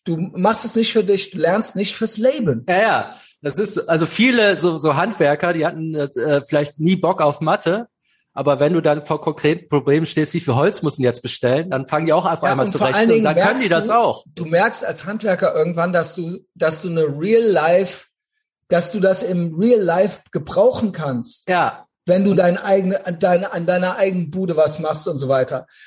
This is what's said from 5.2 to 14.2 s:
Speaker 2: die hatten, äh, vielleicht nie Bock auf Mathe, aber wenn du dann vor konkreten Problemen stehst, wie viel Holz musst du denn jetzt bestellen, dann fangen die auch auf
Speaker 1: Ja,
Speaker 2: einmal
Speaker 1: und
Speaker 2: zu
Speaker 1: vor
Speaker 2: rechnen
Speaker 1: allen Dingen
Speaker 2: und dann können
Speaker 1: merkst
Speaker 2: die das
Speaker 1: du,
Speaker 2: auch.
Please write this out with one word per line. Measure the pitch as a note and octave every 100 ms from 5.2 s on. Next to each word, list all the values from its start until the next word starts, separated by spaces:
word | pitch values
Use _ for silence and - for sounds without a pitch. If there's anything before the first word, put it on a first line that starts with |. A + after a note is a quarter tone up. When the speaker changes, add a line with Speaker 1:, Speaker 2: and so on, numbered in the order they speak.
| C#3+ D3+ F3
Speaker 2:
die | E3+
hatten, | D#3 D#3+ D#3+
äh, | D3+ C#3 B2+ C3 C#3+ C#3
vielleicht | D3 D3 -
nie | D#3 F#3
Bock | D#3+ F#3
auf | D3+ C#3+
Mathe, | D#3+ G#3 - G3 A#3+ _ _ _ _
aber | - C#3 C3+
wenn | D3
du | F3
dann | D3+ D3+ D3
vor | D3+
konkreten | D#3+ D3+ D3+ E3+ -
Problemen | D3 B2+ D3 D#3+
stehst, | - D3+
wie | E3+
viel | D3+
Holz | B2 E3+ -
musst | D3+ -
du |
denn | B2
jetzt | A#2
bestellen, | A#2+ - B2 C3+ F3
dann | C3+ C3+
fangen | D3+ D#3+
die |
auch | D#3 F3
auf | E3
Speaker 1:
Ja, | C#3+
Speaker 2:
einmal | C3+ A#2
Speaker 1:
und |
Speaker 2:
zu | F#2+
Speaker 1:
vor | C3
Speaker 2:
rechnen | D#3+
Speaker 1:
allen | A3+
Dingen | A3+ D3
Speaker 2:
und |
dann |
können | D#3+ G3+ B3+
Speaker 1:
merkst |
Speaker 2:
die | A3
das | E3 A3
Speaker 1:
du, |
Speaker 2:
auch. | A#3 G#3 A2